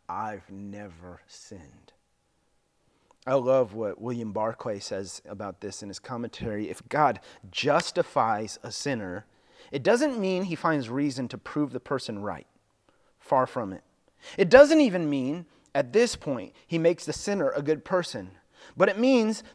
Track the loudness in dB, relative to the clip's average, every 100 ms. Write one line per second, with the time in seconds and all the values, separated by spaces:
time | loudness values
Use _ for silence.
0 | -12 -8 -8 -10 -14 -16 -14 -14 -16 -18
1 | -20 -20 _ -20 -20 -20 -20 -20 _ _
2 | _ _ _ _ _ _ _ _ _ _
3 | _ _ -2 0 4 2 2 -2 -6 -6
4 | -8 -6 -6 -4 -4 -4 -8 -8 -8 -8
5 | -8 -14 -14 -12 -12 -10 -12 -12 -14 -14
6 | -12 -10 -10 -10 -8 -6 -6 -10 -4 2
7 | 2 0 -10 -20 -12 -2 2 2 2 -2
8 | 0 0 2 0 -4 -12 -12 -8 -4 -4
9 | -6 -10 -14 _ _ -20 -10 -2 2 4
10 | 2 0 -2 -2 -2 -2 0 0 -2 -2
11 | -2 -2 -8 -10 -6 -4 -4 -6 -4 -6
12 | -4 -8 -8 -10 -14 _ _ _ _ _
13 | _ _ 0 2 2 -2 -6 -8 _ _
14 | _ _ -6 -2 8 10 10 8 4 2
15 | 0 0 -2 -4 -10 _ _ -2 2 2
16 | 2 0 -6 -6 -8 -16 -6 2 2 2
17 | -4 -8 -4 0 0 0 0 -2 0 -2
18 | -2 -8 -12 -16 _ _ -10 0 2 4
19 | 4 4 4 -2 -8